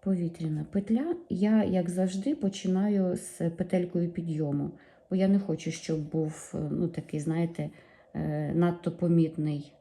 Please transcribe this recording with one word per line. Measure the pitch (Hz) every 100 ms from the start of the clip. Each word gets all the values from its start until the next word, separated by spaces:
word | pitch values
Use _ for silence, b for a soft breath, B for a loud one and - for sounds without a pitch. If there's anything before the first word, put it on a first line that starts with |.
Повітряна | - 185 170 165 160 151 151
петля. | 196 196 226 320 349 -
Я, | 180 208 220
як | 196 185 170
завжди, | 175 185 190 262
починаю | 302 196 - 185 185 208 202 185 180
з | - - 170
петелькою | 165 175 185 175 175 175
підйому, | 170 170 151 151 143 143 - B B _
бо | 185
я | 190
не | 196
хочу, | 196 160 -
щоб | 160 - 160
був, | 151 160 156 156 - 165 151
ну, | 151 170
такий, | 165 - 156
знаєте, | 151 160 170 165 151 B B B B
е, | 156 156 151 151
надто | 160 175 175 -
помітний | 170 175 170 160 160 151 147 - -